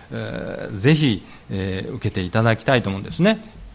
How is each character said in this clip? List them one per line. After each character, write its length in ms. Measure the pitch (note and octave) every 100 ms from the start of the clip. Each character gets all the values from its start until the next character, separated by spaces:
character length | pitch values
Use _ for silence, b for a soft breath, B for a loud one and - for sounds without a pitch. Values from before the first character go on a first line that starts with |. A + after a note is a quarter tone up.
| B
え 560 | A#2 A2 - - - -
ー、 60 | G#2
ぜ 180 | B2+
ひ、 300 | D#3 C#3+ F#2+ B B -
え 340 | G2 F#2+ F#2+ -
ー、 80 |
受 160 | A#2+ G#2+
け 40 |
て 60 | G2
い 80 | F2+
た 120 | A2+
だ 140 | A2+ A2
き 80 |
た 120 | - B2+
い 60 |
と 80 | G2+
思 80 | F#2+
う 20 |
ん 40 |
で 60 | -
す 100 | -
ね。 160 | G3 A3 B B -